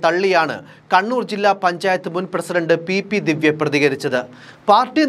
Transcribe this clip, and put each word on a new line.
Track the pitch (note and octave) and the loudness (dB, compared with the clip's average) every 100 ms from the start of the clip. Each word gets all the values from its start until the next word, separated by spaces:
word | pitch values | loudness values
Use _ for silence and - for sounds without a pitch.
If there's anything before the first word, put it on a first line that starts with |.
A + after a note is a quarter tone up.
| E3 | 0
തള്ളിയാണ് | F3 G3 F3 D#3 G#2+ - - - | 0 2 2 0 -4 -12 -20 0
കണ്ണൂർ | F#3 G#3 B3+ A#3+ | 0 2 -2 -4
ജില്ലാ | G#3 G3+ G3 | 0 0 2
പഞ്ചായത്ത് | F#3 F3 F#3+ F#3 F3+ E3+ | 0 -2 -2 -2 -2 -6
മുൻ | F#3+ | -4
പ്രസിഡന്റ് | F3+ E3+ F3 D#3+ E3 E3 | -6 -4 -2 2 0 0
പി | F#3+ G3 | -4 -2
പി | G#3 D#3 | -2 -2
ദിവ്യ | D3+ D3+ D3+ | 0 0 0
പ്രതികരിച്ചത്. | D3 C#3+ C#3+ C3+ C#3+ B2+ B2 - - - - | 0 2 2 0 -4 -4 -4 -12 -20 -6 2
പാർട്ടി | G#3 B3+ D4+ | 2 2 0